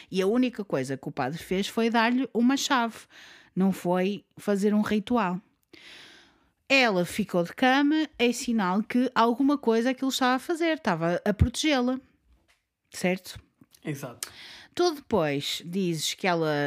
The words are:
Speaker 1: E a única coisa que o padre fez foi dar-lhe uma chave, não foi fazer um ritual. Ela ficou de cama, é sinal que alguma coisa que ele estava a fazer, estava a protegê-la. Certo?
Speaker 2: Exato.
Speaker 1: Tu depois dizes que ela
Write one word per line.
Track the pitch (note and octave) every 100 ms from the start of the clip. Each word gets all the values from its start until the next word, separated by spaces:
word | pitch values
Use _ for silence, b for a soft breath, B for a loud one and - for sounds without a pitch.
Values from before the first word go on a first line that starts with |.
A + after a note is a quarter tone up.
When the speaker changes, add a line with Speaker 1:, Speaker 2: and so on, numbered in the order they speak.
| B
Speaker 1:
E | F#3
a | F#3
única | A#3+ B3+ B3
coisa | G3+ D3 C3 C3+
que | D3+
o |
padre | D3 C3 E3
fez | - F#3 G3+
foi | - A3+
dar-lhe | A#3 A3+ B3 C4
uma | G#3+ A#3+ C4+
chave, | - C4 A#3 - - B B B B
não | - F#3+
foi | F#3 F3 F3+ F#3 G3+ - -
fazer | - G3+ G#3
um | G#3
ritual. | G#3+ G#3+ G3 A#3+ F#3 F3+ - _ _ B B B B B B B B _ -
Ela | C4+ A#3+ F#3
ficou | F3 - F#3+ F3+
de | E3+
cama, | - B3+ C4+ C#4+ D#4 D#4 -
é | A#3+
sinal | A#3+ - A3+ F#3 F#3+
que | G#3+ B3 B3+
alguma | - A#3 A3+ C#4 C#4+
coisa | - A3+ A#3+
que | B3+
ele | C4+
estava | - B3+ C4
a |
fazer, | - D#4+ E4 D#4+
estava | - E3 E3 F3
a | G#3
protegê-la. | G3+ B3+ - D#4 C4+ B3 C4 - _ _ _ _ _ _ _ _
Certo? | - F3+ F#3 - - - _ - _
Speaker 2:
Exato. | - C#3+ B2+ A#2+ B B B B B
Speaker 1:
Tu | - F4+
depois | D4 - G3+ D#3 C#3+ - - E3
dizes | F#3 F3+ D#3+ -
que | - F#3+
ela | E3+ D#3 D3